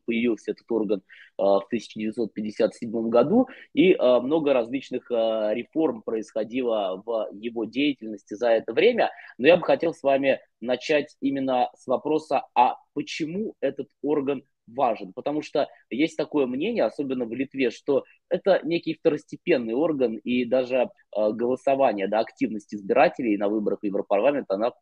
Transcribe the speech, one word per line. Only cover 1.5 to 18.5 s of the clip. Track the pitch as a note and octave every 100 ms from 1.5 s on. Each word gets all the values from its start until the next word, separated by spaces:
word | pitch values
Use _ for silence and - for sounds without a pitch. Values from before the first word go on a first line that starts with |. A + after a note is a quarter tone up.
| G2
в | -
тысяча | A#2 - A2
девятьсот | G#2+ A#2 A2
пятьдесят | - G#2+ - G#2+ -
седьмом | A#2 A2+ A2+
году, | A#2 C#3+ A#3 B3+ - -
и, | - F3+ -
а, | B2 B2
много | B2+ D#3+ C#3+
различных, | B2+ A2+ C3+ - B2 -
а, | A#2 A2+ A2 G#2+ A#2
реформ | A2+ D#3 D#3 A2+
происходило | A#2 A2+ G2 A2 G#2+ B2+ A#2+ A2 F#2+ F#2+
в | A2+ A2+ G2
его | G2+ A#2 A2+ A2
деятельности | B2 D3 C#3 A2 G#2 - G#2
за | A#2+
это | A2+ A#2
время. | B2 A3 A3+ A2 - - -
Но | C#3
я | F3
бы |
хотел | D#3 C#3 E3 -
с |
вами | C3+ C3+ C#3 A#2 _ -
начать | A#2 B2+ - D3+ C#3 -
именно | C#3 C#3 C3 B2 B2+ -
с | B2+
вопроса, | B2 D3 D3+ - C3+ -
а | G3 - - _
почему | D3 D3 - D#3 F#3 A3 -
этот | C#3 C3+ B2+ _
орган | C#3 D3+ C3+ C3 - _ -
важен? | A#2+ B2 G#2 F#2
Потому | B2+ C#3+ D3+
что | D3 D3+ - - -
есть | A2+ D#3+ -
такое | C#3+ D3+ B2+
мнение, | C3 G3+ G#3+ A2+
особенно | - C#3 B2+ A2+
в |
Литве, | A#2+ C3+ C3+ A#2+
что | - - C3+ - _ -
это | F#3+ G3